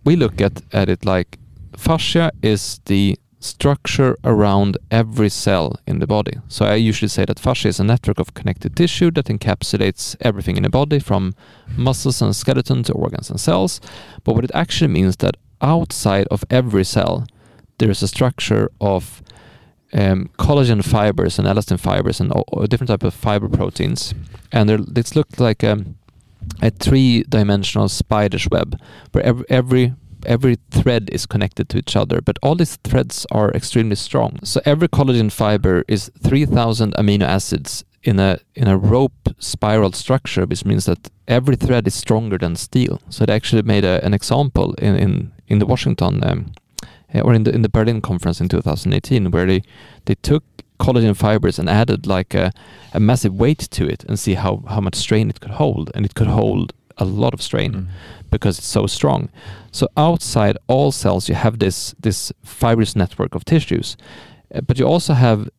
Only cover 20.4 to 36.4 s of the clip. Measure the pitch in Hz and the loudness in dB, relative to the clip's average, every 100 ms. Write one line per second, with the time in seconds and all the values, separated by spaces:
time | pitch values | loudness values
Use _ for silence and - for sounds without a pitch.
20.4 | - 143 123 110 - 113 104 98 90 - | 2 4 4 2 2 2 2 2 0 0
21.4 | 98 101 - 92 - 95 98 - 92 - | 0 0 0 -2 0 0 0 -2 -2 -2
22.4 | - - 104 117 123 101 104 - 110 104 | -2 -4 -2 -2 0 -2 -2 -2 -2 -2
23.4 | 104 - 95 - 98 113 - - - - | -2 -2 -2 -2 -4 -4 -6 -10 -12 -20
24.4 | - 120 104 107 - 120 117 151 147 - | -4 0 2 2 0 -4 -2 -2 -2 0
25.4 | 120 104 113 107 98 - _ _ _ _ | 0 2 0 0 -4 -14 _ _ _ _
26.4 | - - 113 - - 135 131 117 - 113 | -14 -2 -2 0 2 4 4 2 2 2
27.4 | 104 101 98 104 101 - - 107 104 - | 2 0 0 0 -2 -2 -2 0 0 -2
28.4 | - 87 82 - - - - - - 120 | -2 -2 -2 -8 -12 -20 -6 -2 0 -2
29.4 | - 127 127 127 123 131 - - - 117 | 0 0 2 2 2 -2 -16 -12 -2 2
30.4 | 131 117 _ - 131 117 98 - - 101 | 2 0 _ 0 2 0 -2 -8 -4 -2
31.4 | 101 - - 92 - 104 104 - - - | -2 -4 -4 -4 0 -2 0 -2 -2 -2
32.4 | 135 170 165 - - 131 120 - - - | 0 0 0 -2 -2 0 -2 -8 -4 0
33.4 | 104 - - 120 113 101 - - 113 - | 0 0 -2 0 0 -2 -2 -2 -2 -4
34.4 | - - 147 147 170 - 135 123 107 - | -4 -2 0 2 2 2 2 2 0 0
35.4 | 107 104 101 87 - 104 - _ - 135 | 0 2 2 2 0 -4 -4 _ 0 2